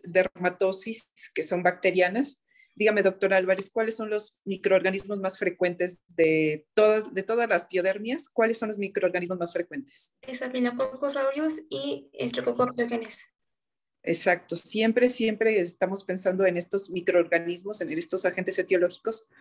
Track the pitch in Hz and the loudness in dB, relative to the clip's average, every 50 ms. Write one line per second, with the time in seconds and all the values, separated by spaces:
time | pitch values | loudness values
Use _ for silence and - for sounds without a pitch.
0 | - 180 170 185 185 - - - 180 180 180 - 196 190 190 190 - 226 220 - | -8 0 2 2 2 2 0 -2 -2 -2 0 2 2 0 0 0 -4 -8 -8 -8
1 | - _ _ - - - - - 160 - 185 175 175 180 180 - - 190 180 185 | -10 _ _ -14 -14 -8 -6 -6 -4 -2 -2 0 2 0 0 2 2 2 4 4
2 | 180 180 196 240 285 - - - _ _ _ _ _ _ _ - 208 214 214 202 | 4 2 2 0 -2 -4 -6 -14 _ _ _ _ _ _ _ 0 2 4 4 4
3 | 190 190 185 - 202 185 196 190 185 185 190 190 190 - - 226 220 226 220 - | 4 2 2 2 2 2 4 4 4 4 2 0 -2 -4 -2 -2 -2 -2 -4 -6
4 | 220 214 214 214 208 - - _ - 196 196 190 - 208 190 185 170 190 190 196 | -4 -4 -4 -4 -6 -8 -14 _ -8 -8 -4 -2 2 4 4 4 4 2 0 -2
5 | 196 196 208 196 190 190 190 - 202 180 180 - 180 180 175 - 180 180 175 - | -4 -6 -6 -4 -4 -4 -4 -4 -4 -4 -2 0 0 0 0 0 -4 -4 -4 -8
6 | _ _ - - 165 160 156 156 156 156 151 151 - _ _ 214 214 214 214 214 | _ _ 0 4 4 4 4 4 2 2 0 -4 -8 _ _ 4 6 6 4 2
7 | 214 - 175 190 190 - 226 240 233 220 196 170 - - - 180 175 190 190 208 | 0 -4 -6 -6 -4 -2 0 0 2 2 2 0 0 0 -2 0 2 0 0 -2
8 | 214 233 262 320 - - - - 226 226 226 - 226 214 208 202 202 196 - - | -4 -6 -6 -6 -8 -4 0 2 2 2 2 0 -4 -4 -4 -4 -4 -4 -2 0
9 | 185 175 175 180 175 175 185 180 170 170 - 180 170 - 156 143 139 - - - | 0 0 0 0 -4 -4 -4 -4 -4 -4 -4 -4 -6 -6 -8 -12 -12 -12 -12 -14
10 | - - _ _ - 262 254 254 262 254 254 254 247 240 240 247 262 262 262 - | -14 -14 _ _ -14 -12 -10 -8 -8 -6 -2 0 0 0 0 -2 -4 -4 -4 -4
11 | 277 277 277 277 269 269 277 294 311 311 311 - - - 269 269 277 285 - - | -4 -4 -2 0 -2 -2 0 0 -2 -2 -2 -4 -8 -10 -8 -6 -6 -6 -6 -8
12 | - - - - 247 240 - 254 247 240 233 240 254 247 247 240 233 233 240 226 | -10 -12 -8 -6 -6 -4 -4 -2 -2 -2 0 0 0 0 0 -2 -4 -2 -4 -6
13 | 226 - - - - - _ _ _ _ _ _ _ _ _ _ _ _ _ _ | -6 -8 -12 -16 -18 -18 _ _ _ _ _ _ _ _ _ _ _ _ _ _
14 | - 170 165 - - 190 175 170 - - 170 170 - - - 214 220 226 220 247 | -4 -2 -2 2 2 2 2 2 0 -6 -8 -8 -6 -4 -2 0 2 2 4 4
15 | 247 247 247 - 226 220 214 202 226 220 220 202 175 175 - - 185 185 190 190 | 4 2 2 2 0 0 0 2 2 2 2 2 0 0 -2 -2 -2 -2 -2 -4
16 | - - 180 185 - 190 190 185 196 180 175 175 175 - - 196 - - 185 175 | -6 -6 -6 -2 0 0 2 2 2 2 2 0 -2 -4 -4 -4 -4 -4 -6 -4
17 | 175 185 175 175 165 165 170 170 170 170 175 175 185 202 214 - 175 143 156 160 | 0 2 4 4 4 4 2 0 0 -2 -6 -6 -6 -8 -6 -6 -6 -4 -4 -4
18 | 170 - - 185 - 180 - - 185 190 185 196 175 - 190 175 175 175 - - | -2 -2 0 0 0 0 -2 -2 -2 0 0 0 2 2 2 2 2 2 0 -2
19 | - 220 226 - - _ _ _ | -6 -4 -4 -4 -6 _ _ _